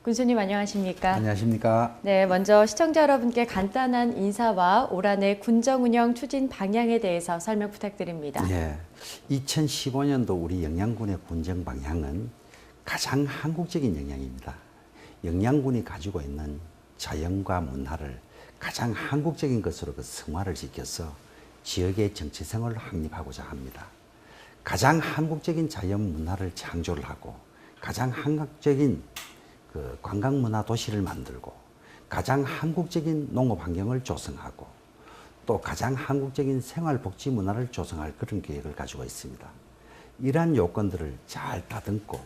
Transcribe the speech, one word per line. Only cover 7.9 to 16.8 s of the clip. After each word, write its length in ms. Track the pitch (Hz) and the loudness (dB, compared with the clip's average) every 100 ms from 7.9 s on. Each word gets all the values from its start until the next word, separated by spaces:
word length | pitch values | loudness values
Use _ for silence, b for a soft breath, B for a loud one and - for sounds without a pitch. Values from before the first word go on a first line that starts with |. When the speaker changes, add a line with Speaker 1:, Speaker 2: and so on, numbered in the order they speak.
| 202 175 170 147 - 92 | -6 -6 -6 -6 -2 0
Speaker 2:
예, 300 | 90 80 76 82 - B B - | 0 0 -4 -10 -16 B B -2
이천십오 760 | 139 135 156 151 - - 127 | -2 0 0 0 0 -2 0
년도 300 | 143 135 113 | 2 4 2
우리 300 | 92 82 90 | 2 0 0
영양군의 540 | 78 82 107 113 110 90 - | 0 0 0 0 -2 -4 -4
군정 340 | 82 80 90 | -4 -2 -2
방향은 680 | 85 65 69 85 71 80 117 - B B B B - | -4 -6 -4 -2 -2 -4 -6 -10 B B B B -8
가장 400 | - - 135 143 | -6 -2 0 0
한국적인 680 | - 147 160 175 170 135 | -2 -4 -2 -2 0 0
영양입니다. 600 | 73 71 67 65 64 - 78 - - - B B B | 0 -4 -6 -8 -10 -12 -14 -18 -20 -20 B B B
영양군이 600 | 90 87 110 147 131 123 | -2 2 4 4 4 0
가지고 380 | - 90 98 92 | -2 -6 -6 -6
있는 360 | 71 73 76 73 82 - | -6 -6 -8 -10 -14 -20